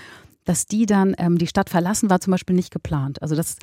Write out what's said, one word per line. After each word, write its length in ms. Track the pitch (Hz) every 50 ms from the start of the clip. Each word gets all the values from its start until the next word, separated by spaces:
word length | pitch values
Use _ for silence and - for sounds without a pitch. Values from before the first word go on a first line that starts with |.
| - - - - - - _ _ -
dass 200 | - 175 - -
die 220 | - 208 214 233
dann, 280 | 202 208 196 190 196 185 -
ähm, 180 | 170 175 175
die 80 | 170 175
Stadt 220 | - - 196 190 -
verlassen, 400 | - 170 175 180 214 - - 202
war 100 | 185 180
zum 100 | - 190
Beispiel 240 | 185 180 - - 180
nicht 160 | 180 180 -
geplant. 500 | - 170 - - 160 143 135 135 139 -
Also 140 | - 147 156
das, 220 | 151 165 - - -